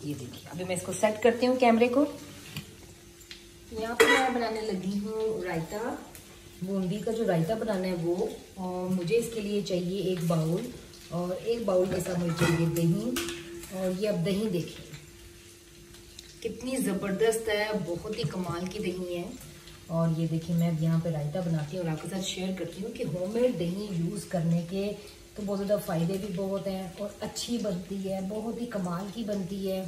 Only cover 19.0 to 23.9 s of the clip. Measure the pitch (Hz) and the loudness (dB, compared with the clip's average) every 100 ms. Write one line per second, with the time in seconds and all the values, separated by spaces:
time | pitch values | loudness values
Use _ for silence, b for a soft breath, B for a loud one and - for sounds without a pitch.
19 | 180 175 180 254 - B B B - 165 | -4 -4 -6 -8 -14 B B B -4 2
20 | 165 160 165 160 - 170 170 160 165 165 | 2 4 2 0 2 2 4 4 4 4
21 | 170 151 147 185 175 160 143 185 165 156 | 2 0 -2 -2 0 0 0 -2 -2 -2
22 | - 190 185 - 185 185 165 175 220 - | -4 -4 -4 -2 -2 -2 -4 -4 -8 -4
23 | - 175 185 233 247 175 170 190 208 | -4 -2 -2 4 4 4 0 -2 -2